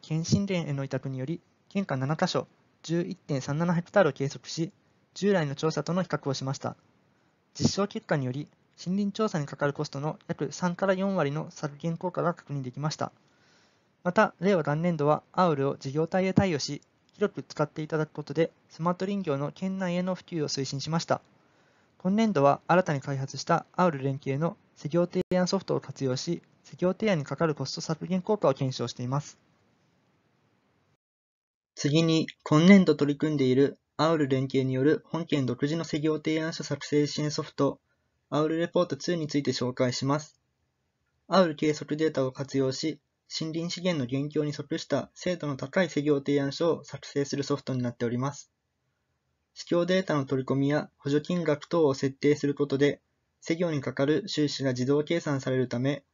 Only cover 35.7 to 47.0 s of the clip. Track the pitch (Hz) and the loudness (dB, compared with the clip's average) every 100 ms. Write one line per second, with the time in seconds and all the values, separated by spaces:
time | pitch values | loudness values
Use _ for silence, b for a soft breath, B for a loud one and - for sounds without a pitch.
35.7 | 165 160 160 156 156 156 156 160 160 143 | -2 -4 -2 -2 -2 -2 -2 -2 -6 -6
36.7 | 143 - 147 147 - 151 147 147 - 139 | -8 -2 0 2 0 -4 -4 -6 -2 -2
37.7 | - _ _ _ _ - 139 156 160 170 | -2 _ _ _ _ -6 -2 0 0 0
38.7 | 175 175 135 - 175 151 147 135 127 123 | 0 0 -2 -4 -2 -2 -2 0 -2 -2
39.7 | 123 127 123 135 151 151 _ _ _ _ | 0 0 0 0 -2 -4 _ _ _ _
40.7 | _ _ _ _ _ - 185 175 151 156 | _ _ _ _ _ 0 4 4 4 0
41.7 | 151 147 151 156 156 131 - 135 135 131 | 0 -2 0 0 2 -2 -2 -4 0 0
42.7 | 131 160 143 _ _ - - 160 160 175 | 0 -4 -6 _ _ -12 -8 -6 -4 -6
43.7 | 175 180 165 123 135 147 151 151 147 - | -4 -2 -2 -2 -2 -2 -2 -2 -4 -6
44.7 | 165 - 139 - - 180 175 151 135 135 | -6 -2 -4 -4 -6 -4 -4 -4 -6 -2
45.7 | - 175 - 147 143 143 143 139 - 170 | 0 0 2 2 2 2 2 0 0 0
46.7 | 151 - 135 | 0 -4 -14